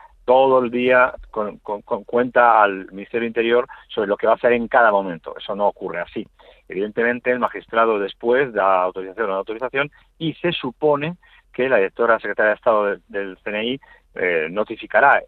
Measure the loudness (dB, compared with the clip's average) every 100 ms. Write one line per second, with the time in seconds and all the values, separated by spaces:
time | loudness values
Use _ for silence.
0 | -20 _ 2 4 6 4 2 0 2 4
1 | 4 0 -10 -8 -8 -8 -10 -10 -6 -8
2 | -4 -2 0 4 6 6 4 0 -8 -14
3 | -8 -6 -4 -2 0 0 0 -10 -10 -6
4 | -2 0 2 2 2 2 2 4 4 4
5 | 0 -6 -12 -14 -10 -2 -2 -2 -8 -8
6 | -8 -10 -12 _ -20 _ -12 -6 -4 -2
7 | -2 -2 -2 -2 -2 -6 -6 0 0 0
8 | -4 -4 0 0 0 0 2 2 0 -4
9 | -10 -6 -4 -4 -6 -8 -6 -4 -6 -10
10 | _ _ -8 -4 -4 -4 -8 -4 0 0
11 | -4 -10 _ _ _ -6 0 2 0 0
12 | 0 0 -2 0 0 0 0 2 0 -4
13 | _ -10 -8 -10 -10 -6 -6 -8 -12 -20
14 | _ -6 -2 -2 -2 -4 -6 -8 -2 2
15 | 4 2